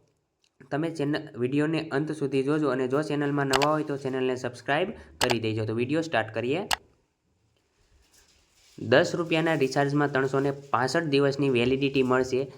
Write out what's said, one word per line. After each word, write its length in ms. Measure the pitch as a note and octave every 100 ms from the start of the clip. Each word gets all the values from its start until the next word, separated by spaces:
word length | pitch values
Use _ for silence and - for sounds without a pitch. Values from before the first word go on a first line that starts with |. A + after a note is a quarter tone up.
| _ _ _ _ _ _ B2
તમે 200 | C#3+ E3
ચેનલ, 380 | D#3+ C#3+ D3+ D3 A#2
વીડિયોને 520 | B2 C#3+ D3+ D#3+ D#3+
અંત 240 | C3+ D#3
સુધી 300 | D3+ C#3 C#3
જોજો 260 | C3 D3+ D3
અને 200 | B2+ B2+
જો 140 | C#3
ચેનલમાં 440 | D3+ D3 C#3+ C#3+ C#3
નવા 240 | C3+ D3
હોય 140 | D#3
તો 120 | D3+ C#3
ચેનલને 400 | C3+ C3 B2+ B2+
સબસ્ક્રાઇબ 520 | B2 - - D3 G3 - - -
કરી 200 | B2 A#2
દેજો. 240 | A2 A2
તો 100 | A2
વીડિયો 280 | A2+ B2+ D#3
સ્ટાર્ટ 320 | D#3+ A#2 A2
કરીએ. 260 | A2+ A#2+ D#3 G#3 - - _ _ _ _ _ _ _ _ _ _ _ _ _ _ _ _ _ _ -
દસ 360 | G#2+ C3 F3
રૂપિયાના 400 | E3+ E3 E3 E3
રિચાર્જમાં 580 | D#3+ C3 C#3+ C#3 D3 C#3+
ત્રણસો 280 | C3+ C3+ C3+
ને 100 | C#3
પાસઠ 520 | C#3 - A2+ C3 E3+
દિવસની 480 | E3 C#3 C#3 C#3 C#3
વેલિડિટી 520 | A#2+ A#2+ C3+ C#3 C#3
મળશે, 420 | B2+ B2+ B2+ B2+ C#3